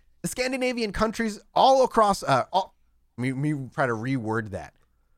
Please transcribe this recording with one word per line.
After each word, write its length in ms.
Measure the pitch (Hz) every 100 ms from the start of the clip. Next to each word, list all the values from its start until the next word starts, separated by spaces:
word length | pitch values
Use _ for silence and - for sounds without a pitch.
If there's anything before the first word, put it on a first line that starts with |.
| _ _
The 60 | 175
Scandinavian 640 | - 254 262 254 240 214
countries 480 | - 220 214 220 202 -
all 300 | - 240 269
across, 400 | 247 226 208 196
uh, 220 | - 127 113
all, 240 | 190 - _ _ _ _ -
me, 160 | 127
me 200 | 131 151 147 127
try 120 | - 131
to 80 |
reword 560 | 113 123 135 107 110 107
that. 240 | 95 71 _ _ _ _